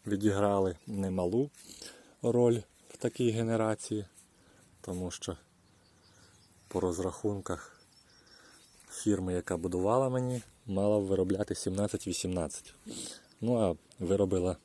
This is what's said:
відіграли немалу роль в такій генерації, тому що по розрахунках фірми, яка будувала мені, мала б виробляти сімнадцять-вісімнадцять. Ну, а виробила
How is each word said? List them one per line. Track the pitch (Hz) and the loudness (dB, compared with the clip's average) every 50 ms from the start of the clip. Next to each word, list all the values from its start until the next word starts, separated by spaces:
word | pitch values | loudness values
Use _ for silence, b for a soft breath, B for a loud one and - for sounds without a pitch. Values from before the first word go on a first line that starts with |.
| _ | _
відіграли | 104 104 98 104 107 98 98 101 101 101 98 95 92 87 - - | -2 -2 2 4 2 4 4 4 4 4 4 2 2 0 -4 -10
немалу | - 110 98 98 95 92 92 90 90 101 120 139 147 B B B B B B B B B B B B B B | -6 -4 -2 -2 0 0 0 0 2 2 0 0 0 B B B B B B B B B B B B B B
роль | - 120 113 120 123 120 120 113 101 _ _ _ - - | -2 2 4 6 6 6 4 2 -2 _ _ _ -20 -20
в | - | -12
такій | - - 120 - - 127 120 | -4 -4 -4 0 2 2 2
генерації, | 107 113 113 113 113 110 110 110 107 - - - 107 107 101 - _ - - _ _ b b b b b b b - _ | 2 2 0 2 2 2 2 0 -2 -4 -4 -4 -4 -4 -4 -8 _ -20 -20 _ _ b b b b b b b -20 _
тому | - - 90 90 92 87 | -10 -8 -6 -4 -4 -6
що | - - - - 85 - - _ _ _ _ _ _ _ _ _ b b b b b b b b b b b b - - _ - | -8 -8 -8 -8 -8 -8 -12 _ _ _ _ _ _ _ _ _ b b b b b b b b b b b b -20 -20 _ -4
по | - 95 | -2 0
розрахунках | 87 90 85 85 92 92 - - - 104 104 98 92 - 90 82 - - - - - _ _ _ B B B B B B B B B B B B B B - - - - | 0 0 0 0 -2 -4 -4 -2 -4 -4 -4 -4 -4 -6 -6 -6 -8 -16 -20 -20 -20 _ _ _ B B B B B B B B B B B B B B -20 -20 -20 -14
фірми, | - - - 110 104 95 92 92 90 | -12 -4 0 0 0 2 0 -2 -2
яка | 90 87 - 90 | -4 -2 -2 -4
будувала | 82 82 90 87 90 92 101 117 131 135 131 | -2 -2 -2 -2 0 2 2 2 2 2 2
мені, | 127 127 127 127 127 120 - - - _ _ | 0 -2 -2 -2 -4 -6 -8 -12 -20 _ _
мала | - 95 95 101 104 107 104 | -4 0 2 2 4 4 2
б | 98 | 2
виробляти | 95 98 95 92 92 95 95 104 - 107 | 2 2 2 2 2 2 0 0 -2 -4
сімнадцять-вісімнадцять. | - - 95 92 98 101 101 - 92 - 95 87 - - 92 92 90 82 76 - - - - - - - B B B B B B B B B B _ | -4 -4 -4 0 0 -2 -2 -2 -4 -4 -4 -4 -4 -4 -2 -2 -2 -4 -4 -6 -10 -14 -16 -20 -20 -16 B B B B B B B B B B _
Ну, | 113 117 123 | -2 0 2
а | 117 107 92 82 - _ _ - - 92 | 2 2 2 0 -2 _ _ -10 -6 0
виробила | 85 98 98 101 92 95 92 90 92 90 - | 0 4 4 4 2 2 2 2 0 -2 -4